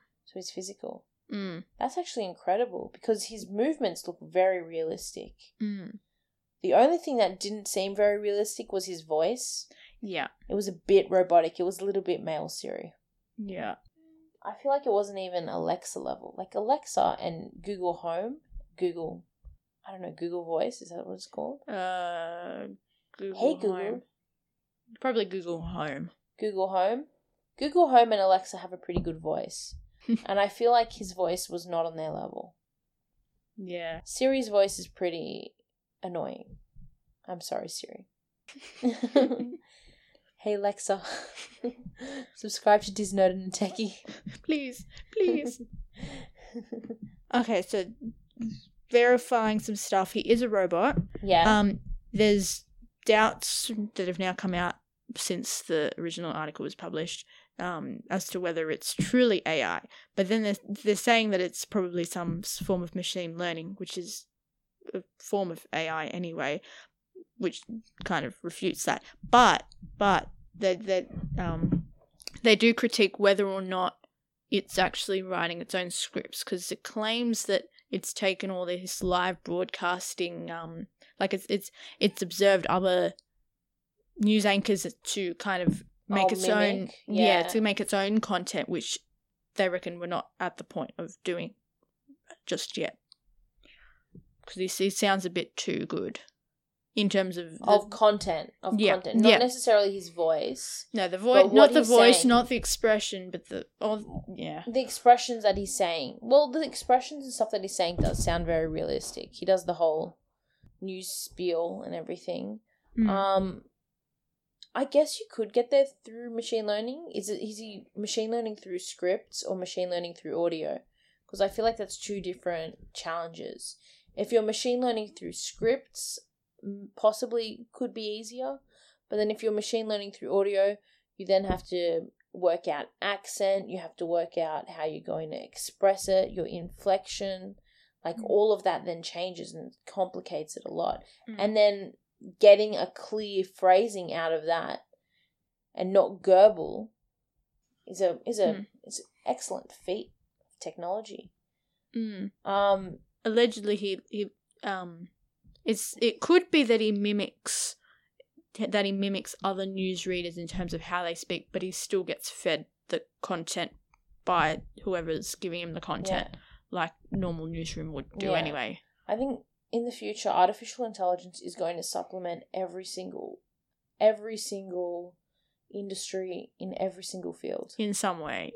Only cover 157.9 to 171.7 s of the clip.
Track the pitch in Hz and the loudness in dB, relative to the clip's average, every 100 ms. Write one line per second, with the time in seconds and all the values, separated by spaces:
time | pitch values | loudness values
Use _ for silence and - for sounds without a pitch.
157.9 | _ _ _ _ _ _ - 220 202 196 | _ _ _ _ _ _ -8 -2 0 0
158.9 | 196 196 196 - - 196 190 190 190 190 | 0 -2 -4 -8 -6 -4 -4 -6 -4 -2
159.9 | 180 185 180 175 170 170 185 175 165 165 | -2 -4 -4 -4 -8 -8 -6 -6 -8 -4
160.9 | 180 170 175 - 175 - 185 185 - - | -4 -4 -6 -6 -6 -4 -6 -4 -6 -2
161.9 | 196 175 - - - 180 147 - _ _ | -2 -2 -6 -8 -4 0 -2 -4 _ _
162.9 | 165 - _ - 175 160 185 - - _ | -6 -6 _ -6 -6 -4 -4 -6 -8 _
163.9 | _ _ _ - 175 156 160 - - 202 | _ _ _ 0 2 2 0 -8 -10 -4
164.9 | 175 160 160 - - 185 175 170 160 170 | -4 -4 -6 -6 -8 -8 -6 -8 -10 -8
165.9 | 156 190 190 - - - - _ 180 165 | -6 -2 -4 -4 -12 -20 -20 _ -4 -4
166.9 | - - 196 185 165 160 165 160 165 156 | -6 -6 -4 -4 -4 -8 -8 -8 -8 -8
167.9 | 143 - - - 170 151 147 110 - _ | -10 -12 -6 0 0 0 -4 -6 -8 _
168.9 | _ - 214 269 - _ _ _ 233 240 | _ -6 -4 -4 -6 _ _ _ -4 -4
169.9 | 240 208 214 202 - 185 214 233 - 226 | -6 -10 -4 0 4 4 2 -12 -8 -8
170.9 | 208 180 180 180 - - - 170 | -2 -2 -2 -6 -16 -14 -6 -6